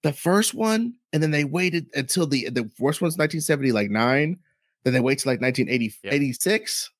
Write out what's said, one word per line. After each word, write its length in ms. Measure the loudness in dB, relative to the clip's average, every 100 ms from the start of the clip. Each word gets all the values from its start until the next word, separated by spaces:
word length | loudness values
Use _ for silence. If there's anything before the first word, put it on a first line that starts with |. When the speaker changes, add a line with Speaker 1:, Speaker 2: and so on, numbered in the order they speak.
Speaker 1:
The 100 | -2
first 420 | -2 2 2 2
one, 400 | 0 0 0 -2 -6 _
and 100 | 0
then 80 | 2
they 140 | 0
waited 420 | 0 0 0 0 -4
until 320 | -6 -2 0 0
the, 220 | 0 -2
the 180 | -4 -4 -2
first 240 | -2 0
one's 160 | -2 0
nineteen 240 | -2 -2
seventy, 300 | -2 0 2
like, 180 | 2 0
nine. 520 | 2 2 2 0 -4 _ _ _ _
Then 100 | 0
they 60 | 2
wait 220 | 2 0
till, 100 | 0
like, 100 | 0
nineteen 280 | 0 0 0
eighty, 260 | 0 -2 -6
Speaker 2:
Yep. 100 | -4
Speaker 1:
eighty-six? 800 | 0 0 -2 0 0 -2 -8 -8